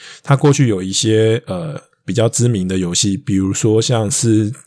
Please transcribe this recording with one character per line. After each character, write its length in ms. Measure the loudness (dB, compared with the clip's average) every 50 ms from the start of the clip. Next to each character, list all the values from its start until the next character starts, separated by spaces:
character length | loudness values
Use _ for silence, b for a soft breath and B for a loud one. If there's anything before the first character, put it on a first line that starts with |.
| B B B B B
它 140 | 0 0
过 160 | 2 4 2 4
去 140 | 4 2
有 160 | 2 0 -2 -4
一 100 | -4 -4
些， 480 | -2 0 2 2 4 4 2 2 0 -2
呃， 340 | -6 -8 -8 -6 -8 -10 -12 -14 _ _ _ _
比 80 | -6 -2
较 160 | 0 0 0
知 200 | 2 0 0 2
名 180 | 2 0 -2
的 100 | -2 -2
游 160 | -2 -2 -2 -2
戏， 240 | -2 -2 -2 -2
比 200 | -4 -4 -2 -2
如 180 | 0 0 0 -2
说 260 | 0 0 2 2 2
像 300 | 2 0 0 0 0 -2
是 420 | -2 -2 0 2 2 2 2 0 -4 -10 -16